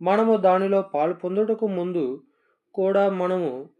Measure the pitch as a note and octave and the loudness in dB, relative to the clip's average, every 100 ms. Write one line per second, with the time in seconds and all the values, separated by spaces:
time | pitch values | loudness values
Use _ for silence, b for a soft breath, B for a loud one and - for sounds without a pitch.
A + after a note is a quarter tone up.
0 | F3 G#3 A3+ A3 F#3 F#3 G3 G3 F#3+ C#3+ | 0 2 2 4 4 2 2 0 0 -2
1 | D#3+ F3 F3+ G3 A3 A3 A3 F#3 F3+ F3 | -2 -2 -4 -2 -2 -2 -2 -2 -4 -2
2 | B2+ C#3 - _ _ _ _ - F#3+ G3 | -4 -6 -14 _ _ _ _ -4 0 2
3 | G3+ F#3 F3+ F#3 D#3+ B2+ D#3 | 2 0 -2 -2 -2 -6 -12